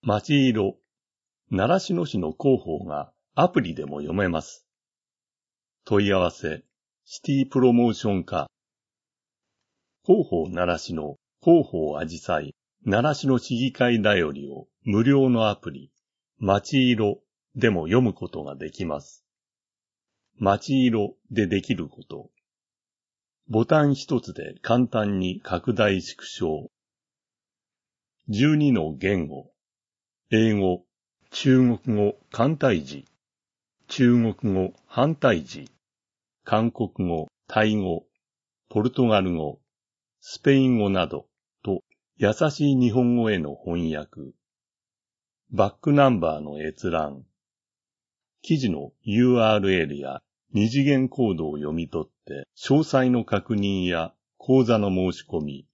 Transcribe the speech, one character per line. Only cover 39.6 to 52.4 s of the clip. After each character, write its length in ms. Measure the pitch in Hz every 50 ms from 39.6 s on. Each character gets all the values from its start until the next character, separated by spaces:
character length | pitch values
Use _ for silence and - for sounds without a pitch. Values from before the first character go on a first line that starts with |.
| _ _ _ _ _ _ _ _ _ _ _ _
ス 180 | _ - - -
ペ 160 | _ 143 139
イ 120 | 135 131
ン 120 | 131 123 113
語 100 | 104 98
な 160 | 95 92 87
ど 220 | 78 - 69 - _ _ _ _ _ _ _
と、 220 | _ 104 95 87 _ _ _ _ _ _ _
優 160 | _ - 101 110 - 165 151
し 220 | 139 - 151 143
い 40 | 139
日 140 | 127 123 120
本 280 | 104 127 123 123 120
語 120 | 120 117 110
へ 80 | 104
の 180 | 90 78 71 -
翻 400 | - - 87 85 87 85 80 78
訳。 360 | 76 76 _ _ 80 71 67 - _ _ _ _ _ _ _ _ _ _ _ _ _ _ _ _ _ _ _ _ _ _ _
バ 180 | - 101 101 104
ッ 40 | -
ク 180 | _ - 151 143
ナ 160 | 143 139 135
ン 100 | 120 98
バ 180 | 82 80 78
ー 20 | 76
の 200 | 76 76 73 76
閲 300 | 78 78 76 - - 92
覧。 340 | 82 82 78 73 71 69 64 _ _ _ _ _ _ _ _ _ _ _ _ _ _ _ _ _ _ _ _ _ _ _
記 160 | - - 165
事 140 | 147 131 107
の 200 | 85 71 71 - _ _ _
ユ 320 | 113 101 113 123 127 123
ー 40 | 120 113 110 107
ア 20 |
ー 40 | 104
ル 120 | 98 98 95
エ 120 | 90 80
ル 140 | 73 73 71
や 240 | 69 67 67 - _ _ _ _ _ _
二 160 | - 107 104
次 160 | 113 120 139 139
元 260 | 147 143 131 131 127
コ 240 | - - 127 107 92
ー 40 |
ド 100 | 78 80
を 100 | 76 73
読 140 | 73 73 73 78
み 140 | 85 85 -
取 180 | - 82 76
っ 20 | _ _ _ _
て、 220 | - 71 69